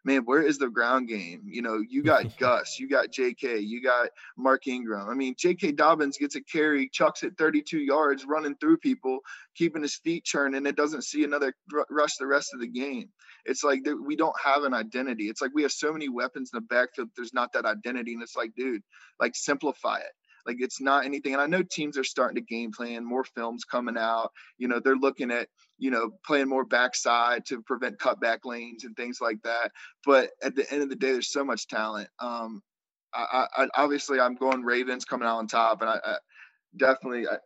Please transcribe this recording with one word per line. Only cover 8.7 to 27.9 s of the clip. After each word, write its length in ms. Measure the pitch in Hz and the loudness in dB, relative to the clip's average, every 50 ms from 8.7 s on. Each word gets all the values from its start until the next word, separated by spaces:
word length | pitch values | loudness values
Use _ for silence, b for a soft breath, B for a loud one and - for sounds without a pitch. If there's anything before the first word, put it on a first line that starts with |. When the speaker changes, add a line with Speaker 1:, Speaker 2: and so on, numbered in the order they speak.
| 165 160 | 4 4
Speaker 1:
people, 400 | - 143 127 - - 131 131 131 - B B B B B B | 4 0 0 0 0 -2 -2 -4 -6 B B B B B B
keeping 280 | - 165 165 147 160 151 | -2 -2 0 0 -2 -4
his 140 | 143 - | -4 -6
feet 280 | - - 156 170 170 - | -4 -4 -4 -4 -4 -4
churning, 420 | - - 151 143 139 135 135 139 | -2 0 0 0 0 0 0 -2
and 100 | 143 143 | 0 0
doesn't 280 | 143 147 147 156 135 120 | 2 0 0 0 -4 -8
see 200 | - - 147 151 | -4 0 0 0
another 280 | 147 143 147 143 135 131 _ _ - 139 | 2 0 0 0 -2 -2 _ _ -6 -2
r-, 120 | 147 - - | -2 -2 0
rush 260 | 135 151 147 151 - | 0 0 2 0 0
the 100 | - 139 | -2 -2
rest 280 | 135 139 143 139 - 135 | 0 0 0 0 -2 -8
of 60 | 127 | -8
the 80 | 120 120 | -8 -6
game. 420 | 120 123 135 143 135 120 - - _ _ B B B B B | -6 -6 -6 -4 -6 -8 -10 -12 _ _ B B B B B
It's 200 | - 139 - - | -6 -4 0 0
like 180 | 147 139 135 131 | 0 2 2 0
that 120 | 147 147 | -2 -4
we 180 | 117 113 139 151 | -4 -4 -4 0
don't 240 | 147 160 156 - - - | 0 0 0 0 0 2
have 180 | 143 135 143 147 | 2 4 4 2
an 100 | 135 127 | 2 0
identity. 500 | 117 110 110 - 123 131 139 120 110 107 | -2 -2 -4 -4 -4 -4 -4 -4 -4 -4
It's 160 | 104 110 - | -4 -4 -4
like 120 | 143 131 139 | -4 -2 0
we 80 | 151 147 | 2 2
have 100 | 139 - | 2 0
so 200 | - 151 151 156 | 0 -2 -2 -2
many 160 | 156 151 139 | -2 -4 -6
weapons 420 | 123 120 123 131 - 147 131 127 - | -4 -4 -4 -4 -4 -6 -10 -8 -8
in 60 | 117 | -8
the 80 | 113 | -4
backfield, 420 | 113 123 120 123 120 - - 120 113 _ | 0 2 2 2 2 0 -6 -8 -8 _
there's 160 | - 123 113 117 | -12 -10 -6 -2
not 200 | 127 123 120 - | -2 -2 0 0
that 100 | 123 117 | -2 0
identity. 480 | 113 107 107 107 120 127 123 117 120 117 | 0 -2 -2 -4 -6 -6 -6 -6 -6 -8
And 100 | 117 117 | -10 -10
it's 140 | 113 - | -8 -6
like, 180 | 127 117 113 113 | -6 -6 -4 -4
dude, 280 | 123 127 131 120 104 - _ b b b b b b | -4 -4 -2 -4 -4 -6 _ b b b b b b
like, 160 | 120 123 123 | -2 -2 -2
simplify 640 | - - - 143 135 - 143 127 - - 113 107 101 | -2 -2 -2 0 0 0 -2 -2 -2 -2 -2 -2 -2
it. 140 | 87 - - _ _ b b b b | -6 -10 -16 _ _ b b b b
Like, 120 | - 123 123 | -8 -6 -4
it's 200 | 127 127 - - | -4 -4 -4 -2
not 260 | 135 139 139 143 127 | 2 4 4 4 2
anything. 260 | 135 143 135 139 143 135 | 0 -4 -4 -4 -2 0
And 80 | 139 | 0
I 60 | 143 | 2
know 160 | 147 175 185 180 | 2 2 0 0
teams 340 | 185 - - 151 147 147 | 0 -4 -6 -6 -4 -2
are 80 | 139 131 | -4 -4
starting 300 | - - - 127 - - | -2 0 0 0 0 0
to 200 | 117 117 - 117 | -4 -6 -6 -6
game 180 | 117 120 113 107 | -6 -6 -6 -8
plan, 320 | - 120 120 117 117 120 | -8 -8 -8 -8 -8 -8
more 200 | 117 120 131 131 | -4 -4 -4 -4
films 400 | - - 120 117 117 117 120 - | -6 -6 -8 -6 -6 -6 -8 -8
coming 320 | - - 123 123 120 117 | -6 -4 -4 -2 -2 -2
out. 360 | 117 113 113 113 113 113 - - B B B B B | -2 0 0 0 0 -2 -4 -8 B B B B B
You 100 | 123 123 | -2 0
know, 120 | 120 120 | 0 2
they're 160 | 113 135 135 | 4 4 4
looking 340 | 131 135 139 135 - 139 123 | 4 4 2 2 0 -2 -2
at, 180 | 120 120 113 - _ b b b b - | -2 -2 -4 -6 _ b b b b -6
you 120 | 127 135 | -2 0
know, 200 | 127 117 113 113 101 - - | 0 0 0 -2 -4 -6 -2
playing 220 | - 151 143 135 135 | 2 2 2 4 2
more 160 | 135 131 131 | 2 0 0
backside 840 | - 127 120 123 127 123 - - 123 117 120 117 120 120 117 - | 4 4 4 4 4 0 0 2 4 4 6 4 4 2 0 -2
to 160 | - 135 117 113 | -4 -8 -6 -4
prevent 360 | - 131 120 127 120 | -4 -4 -2 -4 -4